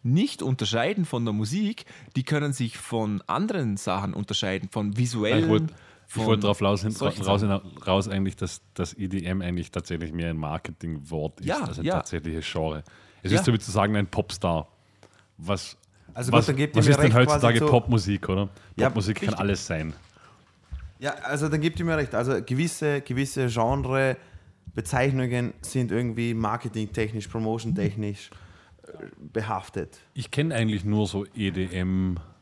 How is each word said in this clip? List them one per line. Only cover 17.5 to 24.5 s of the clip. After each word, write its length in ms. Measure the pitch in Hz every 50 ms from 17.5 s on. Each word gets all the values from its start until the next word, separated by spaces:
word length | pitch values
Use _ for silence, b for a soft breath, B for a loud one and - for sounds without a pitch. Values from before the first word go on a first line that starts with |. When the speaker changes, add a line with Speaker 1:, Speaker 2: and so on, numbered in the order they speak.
| 117 113
Speaker 3:
quasi 60 | 151
so 60 | 151
Speaker 2:
Popmusik, 560 | 135 120 117 - 120 110 90 98 101 92 - -
oder? 200 | 92 95 101 98 B B B B B
Speaker 3:
Ja, 140 | - 113 127
Speaker 2:
Popmusik 260 | - 107 95 95 87
kann 140 | - - -
Speaker 1:
richtig. 100 | 101 87
Speaker 2:
alles 260 | 98 101 98 92 -
sein. 280 | - 87 78 80 80 76 - - b b b b b b b b _ _ _ _ _ - - - - - _
Speaker 3:
Ja, 120 | 127 147 - - -
also 240 | 120 143 143 147
dann 140 | 156 147 156
gebt 180 | 147 165 156 -
ihr 60 | 170
mir 100 | 165 160
recht. 160 | 151 143 127 -
Also 280 | 104 120 131 135 92 -
gewisse, 540 | - 127 131 165 165 - - 156 151 143 143
gewisse 460 | 139 - 127 127 139 135 - 139 131
Genre-Bezeichnungen 2000 | 123 110 117 113 117 135 139 131 127 131 135 135 135 123 - - - - - _ -